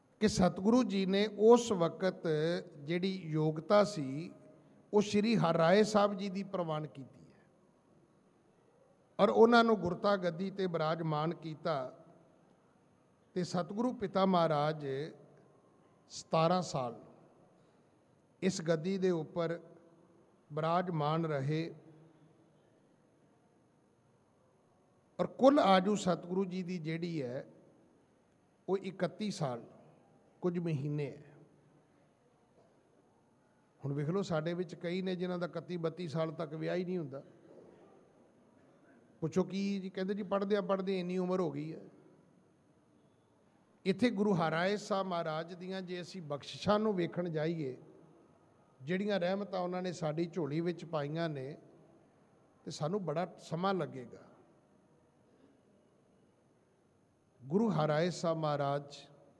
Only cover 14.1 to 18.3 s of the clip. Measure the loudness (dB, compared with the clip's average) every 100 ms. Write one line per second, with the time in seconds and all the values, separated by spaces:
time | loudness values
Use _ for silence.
14.1 | 4 6 6 6 4 2 0 -4 -4 -6
15.1 | -12 -20 -20 -20 -20 _ _ _ _ _
16.1 | -18 0 2 4 2 0 -4 -6 -8 -18
17.1 | -20 -20 _ _ _ _ _ _ _ _
18.1 | _ _